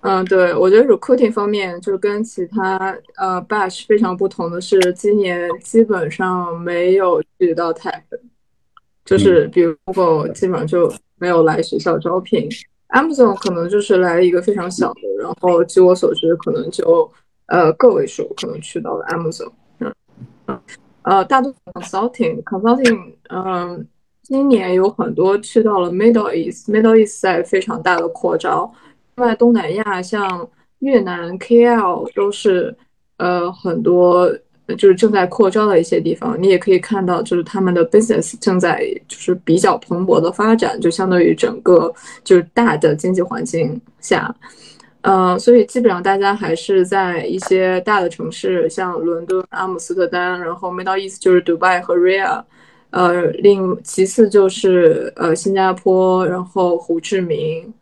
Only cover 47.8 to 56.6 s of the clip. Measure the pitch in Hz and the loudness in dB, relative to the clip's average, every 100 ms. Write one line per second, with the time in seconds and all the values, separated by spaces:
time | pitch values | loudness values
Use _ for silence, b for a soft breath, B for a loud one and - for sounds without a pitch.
47.8 | 180 208 175 - 160 - 190 180 160 - | 0 0 -2 -6 -12 -6 -4 0 -2 -2
48.8 | 185 170 165 165 170 185 185 - 185 180 | -6 -4 -4 -4 -4 -6 -6 -8 -6 -8
49.8 | 170 180 170 180 180 180 170 180 185 180 | -8 -2 -2 -2 -4 -6 -8 -8 -8 -8
50.8 | 185 190 196 - 190 180 180 165 180 180 | -4 -4 -6 -4 2 2 2 0 0 0
51.8 | 180 175 180 190 190 - - b b b | 0 0 2 2 0 -4 -8 b b b
52.8 | b - 180 175 175 - 202 202 185 - | b 0 2 2 -2 2 4 4 0 -4
53.8 | - - 190 - 214 208 190 185 190 180 | -8 -2 -2 4 4 6 2 2 2 4
54.8 | 165 160 - - 165 165 196 190 190 180 | 4 4 -4 -4 -2 -2 -2 0 0 0
55.8 | - 185 185 185 185 185 180 196 | 0 2 2 2 0 -4 -6 -2